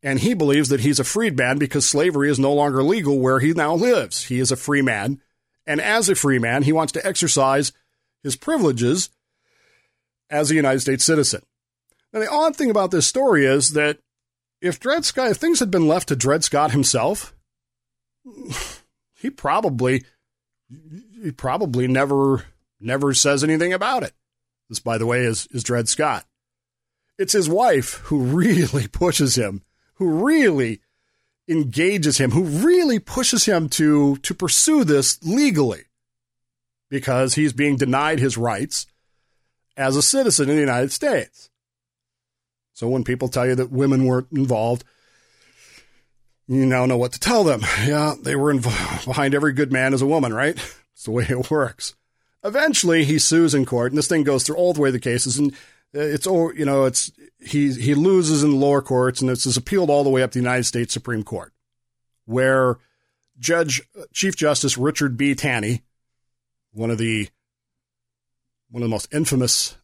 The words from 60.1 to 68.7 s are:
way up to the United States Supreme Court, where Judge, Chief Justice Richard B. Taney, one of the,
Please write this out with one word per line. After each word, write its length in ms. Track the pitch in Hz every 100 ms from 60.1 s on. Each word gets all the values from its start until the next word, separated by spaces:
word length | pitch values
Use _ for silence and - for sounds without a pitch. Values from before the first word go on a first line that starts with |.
way 140 | 135
up 80 | 127
to 80 | 127
the 40 |
United 200 | 123 127
States 300 | 117 120 120
Supreme 300 | - 123 117
Court, 300 | 104 101 82 _ _ _ _ _ _ _ -
where 520 | 120 131 131 127 120 _ _ _ _ _ _
Judge, 440 | 123 170 160 123 - - 147
Chief 220 | - 190 -
Justice 420 | 151 143 143 123
Richard 400 | 135 - 143 117
B. 180 | 139 131
Taney, 480 | 147 120 107 120 _ _ _ _ _ _ _ _ _
one 180 | 104 113
of 80 | 113
the, 300 | 113 110 101 _ _ _ _ _ _ _ _ _ _ _ _ _ _